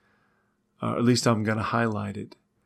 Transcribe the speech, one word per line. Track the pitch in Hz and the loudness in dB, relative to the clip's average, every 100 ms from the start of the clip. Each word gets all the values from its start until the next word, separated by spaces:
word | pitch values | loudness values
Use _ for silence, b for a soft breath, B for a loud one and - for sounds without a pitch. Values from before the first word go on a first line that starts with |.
| _ _ _ _ _ _ _ - | _ _ _ _ _ _ _ -8
Uh, | 113 | -4
at | - | 0
least | 120 123 131 | 4 4 4
I'm | 110 | 2
gonna | 110 110 | 0 -2
highlight | 110 117 117 104 104 101 | -2 0 0 -2 -6 -8
it, | - - _ _ | -12 -16 _ _